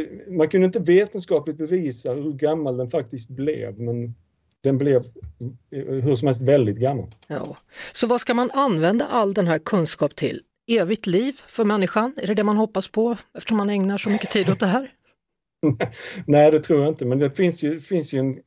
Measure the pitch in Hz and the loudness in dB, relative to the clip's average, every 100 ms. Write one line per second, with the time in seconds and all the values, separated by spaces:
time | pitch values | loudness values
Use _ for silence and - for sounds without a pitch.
0 | 156 - - 180 156 190 185 185 175 185 | -2 -12 -8 0 2 4 2 2 4 4
1 | 208 202 180 165 139 151 156 180 151 117 | 4 -4 -2 -2 -2 -6 -2 -2 -2 -6
2 | 131 135 151 135 147 160 143 123 123 160 | -6 -4 -6 -2 0 0 -2 -4 -4 -4
3 | 123 127 113 131 143 135 110 101 117 120 | -6 -12 -14 -6 -4 -4 -6 -8 -6 -6
4 | 120 117 _ _ _ _ 135 135 143 127 | -6 -12 _ _ _ _ 0 2 4 2
5 | 120 - - - 120 120 _ 139 - 135 | 0 -16 -20 -14 -14 -14 _ -12 -6 -2
6 | 127 127 143 120 127 143 107 98 127 135 | 0 0 0 0 4 4 4 0 -2 -2
7 | 90 - - 143 - - _ - - - | -8 -16 -10 -8 -8 -14 _ -18 -8 -2
8 | 226 240 - 240 247 277 277 165 165 226 | 0 0 0 0 0 0 2 2 2 2
9 | - 247 202 196 175 156 - 196 156 - | 0 0 0 2 2 0 0 0 0 0
10 | 147 - 131 - _ _ - 226 175 214 | -2 0 -4 -4 _ _ -2 0 2 -2
11 | 196 175 262 269 - - 208 208 185 214 | 0 0 0 -6 -10 -2 0 2 0 0
12 | 240 302 185 214 208 214 214 196 - - | -2 -4 -4 0 2 2 0 -2 -4 -2
13 | 233 240 - - - 214 202 202 190 202 | -2 -2 -10 -12 -2 0 0 0 0 0
14 | 220 208 196 214 185 190 196 226 277 _ | 0 -2 0 0 0 2 2 0 -2 _
15 | _ _ _ _ _ - 156 120 - - | _ _ _ _ _ -4 -2 0 -4 -8
16 | - 196 175 147 151 156 151 151 147 160 | -16 -10 2 6 8 6 2 2 2 0
17 | 123 131 143 139 180 170 147 160 143 180 | -2 0 0 2 0 0 -4 -4 -4 -4
18 | 143 139 135 131 | -2 -2 -2 -4